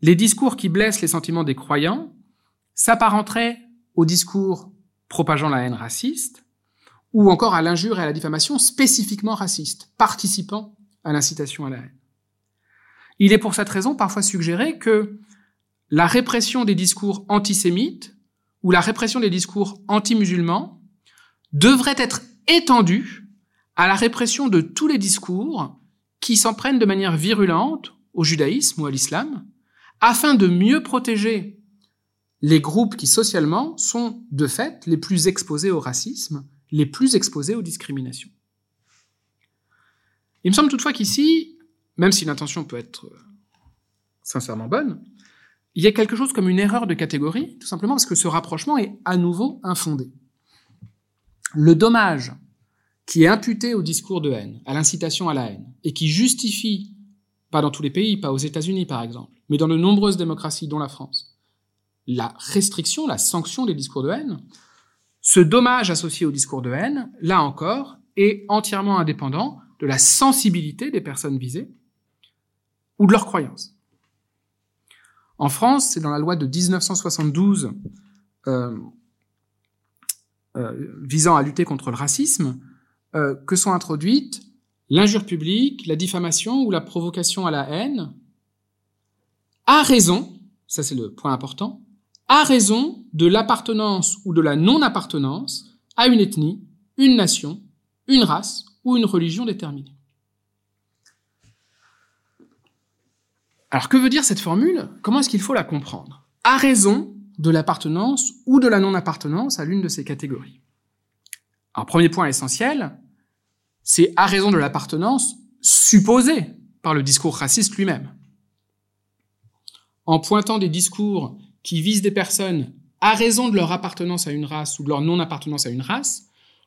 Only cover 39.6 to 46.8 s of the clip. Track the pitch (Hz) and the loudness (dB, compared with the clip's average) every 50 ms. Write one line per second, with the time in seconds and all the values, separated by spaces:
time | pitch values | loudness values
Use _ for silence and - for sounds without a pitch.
39.6 | _ _ _ _ _ _ _ _ _ _ _ _ _ _ _ _ - 180 202 269 | _ _ _ _ _ _ _ _ _ _ _ _ _ _ _ _ -2 2 2 4
40.6 | 302 277 277 240 - 294 - - 214 196 - 277 294 311 330 320 320 - - _ | 4 2 0 0 -4 -4 -4 -2 -4 -4 0 2 4 4 4 2 0 -6 -16 _
41.6 | _ _ _ _ _ _ _ - 180 196 190 - 160 160 143 135 151 139 - 175 | _ _ _ _ _ _ _ 2 2 2 2 2 -2 -4 -6 -6 -8 -8 -8 -10
42.6 | 147 - 123 120 117 - - - - - - _ _ _ 202 _ _ _ _ _ | -10 -10 -12 -14 -14 -16 -20 -20 -20 -20 -20 _ _ _ -20 _ _ _ _ _
43.6 | _ _ _ _ _ _ _ _ _ _ _ _ _ - - 131 123 - 113 110 | _ _ _ _ _ _ _ _ _ _ _ _ _ -8 -8 -8 -8 -8 -10 -10
44.6 | 113 120 170 269 302 254 165 - - - _ _ _ _ _ _ _ _ _ _ | -6 -4 -4 -2 -2 -4 -8 -10 -16 -20 _ _ _ _ _ _ _ _ _ _
45.6 | _ _ _ 170 160 214 214 226 220 214 240 226 269 269 - 220 185 185 185 185 | _ _ _ 4 4 4 4 4 0 0 0 -2 -2 -2 0 0 2 2 2 2
46.6 | 202 202 208 240 | 2 2 0 0